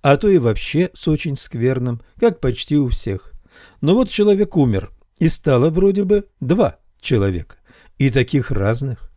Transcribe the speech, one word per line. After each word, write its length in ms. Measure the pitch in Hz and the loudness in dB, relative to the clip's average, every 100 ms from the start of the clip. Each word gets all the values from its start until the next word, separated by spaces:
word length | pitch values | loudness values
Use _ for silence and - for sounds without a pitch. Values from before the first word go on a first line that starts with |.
а 160 | 143 143 | 4 2
то 100 | 214 | 4
и 120 | 185 | 4
вообще 500 | 117 107 - 151 180 | 2 -2 -2 -2 -2
с 140 | - - | -2 -2
очень 280 | 156 156 139 | -2 -4 -8
скверным, 640 | - - 123 127 123 117 - - | -8 -2 -2 0 -4 -6 -12 0
как 200 | 233 - | 0 0
почти 380 | 131 110 - 147 | -4 -4 -2 -2
у 100 | 131 | 0
всех. 460 | - - 95 - - _ - - _ | -2 -4 -8 -10 -20 _ -20 -20 _
Но 120 | 139 | 0
вот 160 | 214 262 | 2 2
человек 460 | - 208 196 202 175 | 0 2 2 2 2
умер, 340 | 131 98 - - _ _ | 2 0 -4 -20 _ _
и 80 | 160 | 0
стало 420 | - - 127 147 | 0 0 2 2
вроде 340 | 160 196 196 | 2 2 2
бы 220 | 190 208 196 _ | 0 0 -2 _
два 380 | 123 202 143 - _ _ | -2 0 0 -2 _ _
человека, 580 | - 120 98 87 - - _ _ _ _ | -2 0 0 -2 -8 -20 _ _ _ _
и 100 | 135 | 0
таких 400 | 120 117 143 120 | 0 0 -2 -2
разных. 560 | 110 98 117 135 117 - | -2 -2 -2 -6 -10 -14